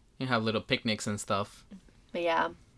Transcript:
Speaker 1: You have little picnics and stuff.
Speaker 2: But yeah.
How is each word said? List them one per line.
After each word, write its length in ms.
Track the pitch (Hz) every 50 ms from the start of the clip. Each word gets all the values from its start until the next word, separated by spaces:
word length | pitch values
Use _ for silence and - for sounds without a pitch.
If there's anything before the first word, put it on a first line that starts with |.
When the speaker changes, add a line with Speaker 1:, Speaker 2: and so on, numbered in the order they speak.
| _ _ _ -
Speaker 1:
You 80 | 135 127
have 140 | 123 113
little 180 | 110 113 107 107
picnics 460 | - - 131 120 - 117 107 107 -
and 140 | 117 104 104
stuff. 440 | - - 107 98 104 - - - - - - 190 - - - - - -
Speaker 2:
But 100 | - 175
yeah. 260 | 170 170 165 165 165 339 339 - - - -